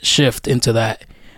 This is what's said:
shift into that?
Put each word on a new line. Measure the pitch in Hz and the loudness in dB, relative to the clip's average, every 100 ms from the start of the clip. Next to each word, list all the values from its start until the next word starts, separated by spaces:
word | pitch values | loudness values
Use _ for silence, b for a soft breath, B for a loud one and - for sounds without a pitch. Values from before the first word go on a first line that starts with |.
shift | - - 139 - - | -2 2 2 0 -2
into | 127 123 | 0 0
that? | 113 110 107 - b b | 0 -2 -4 -14 b b